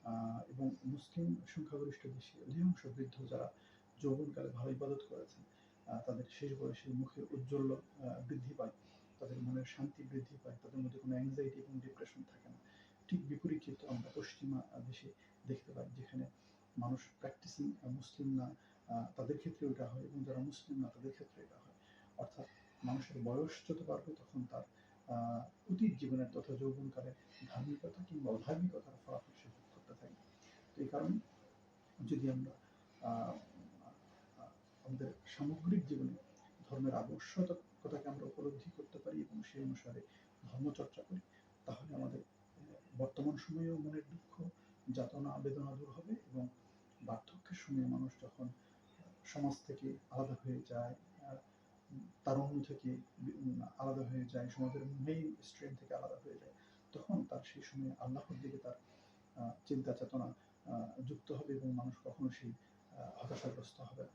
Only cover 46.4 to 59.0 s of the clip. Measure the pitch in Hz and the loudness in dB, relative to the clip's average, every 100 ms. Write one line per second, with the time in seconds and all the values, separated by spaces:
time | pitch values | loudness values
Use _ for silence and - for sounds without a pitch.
46.4 | 123 - - - - - 110 113 - 180 | -2 -6 -20 -20 -20 -10 -4 -4 -4 -16
47.4 | - 180 - 135 127 127 127 - 120 - | -8 -8 2 4 4 4 0 -4 -12 -4
48.4 | 127 - - - - - - - - 143 | -6 -6 -18 -20 -20 -20 -20 -16 -8 2
49.4 | 139 139 - 135 131 - - 127 123 123 | 4 2 -4 -2 -2 -4 -2 0 2 0
50.4 | 127 127 - 120 120 147 - - 139 - | 0 -2 0 -2 0 -4 -12 -14 -10 -10
51.4 | - - - - - 135 - - 135 135 | -12 -20 -20 -20 -14 -12 -12 -2 4 6
52.4 | 143 143 131 - 127 127 - - 127 - | 6 2 0 -2 -2 -2 -6 -6 -4 0
53.4 | 131 120 120 - 135 135 123 131 123 127 | 0 0 -2 -2 0 2 2 0 0 0
54.4 | 123 131 131 139 135 139 143 165 156 - | -2 2 2 2 -2 0 2 4 2 -2
55.4 | - - 143 135 - - - - 143 - | -10 -10 -8 -8 -4 -4 -2 -6 -8 -12
56.4 | - - - - - - - 190 - - | -14 -18 -20 -20 -12 -10 2 2 4 -4
57.4 | - 139 - 135 131 - 123 131 - 127 | -6 -10 -8 -2 -2 -2 -2 -2 -4 -6
58.4 | 135 135 131 - - - | -6 -6 -6 -8 -14 -20